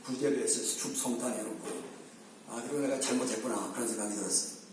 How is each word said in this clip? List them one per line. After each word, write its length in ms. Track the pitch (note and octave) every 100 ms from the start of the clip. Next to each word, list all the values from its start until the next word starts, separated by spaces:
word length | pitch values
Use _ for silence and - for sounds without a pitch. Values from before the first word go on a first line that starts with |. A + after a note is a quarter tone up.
구제를 380 | - B2 C#3+ B2+
했어요. 220 | A2+ - - -
축 180 | C3+ -
성탄 360 | B2 A#2 B2
해놓고. 340 | G#2+ G#2 - - - - - - - - - -
아, 140 | A#2 B2
그리고 180 | D3 C#3
내가 140 | C3
잘못했구나 720 | - B2+ B2 A2 A#2+ G#2 G2
그런 140 | B2 A2+
생각이 260 | A2 G#2+ G#2
들었어요. 400 | F#2+ - - - -